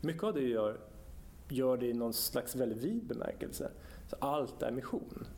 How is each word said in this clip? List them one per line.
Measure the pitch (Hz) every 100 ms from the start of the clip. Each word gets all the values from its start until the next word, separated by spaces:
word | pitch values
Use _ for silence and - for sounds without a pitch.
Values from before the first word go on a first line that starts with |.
Mycket | 151 165
av | 214
det | 160
vi | 127
gör, | 113 107 - - - - - - - -
gör | 131 131 127
det | 120
i |
någon | 120 117
slags | 110 - 131 117 127
väldigt | 123 110
vid | 139 226
bemärkelse. | - - - - - - - - - - -
Så | -
allt | 143 147 127 -
är | 117
mission. | 120 131 - - - -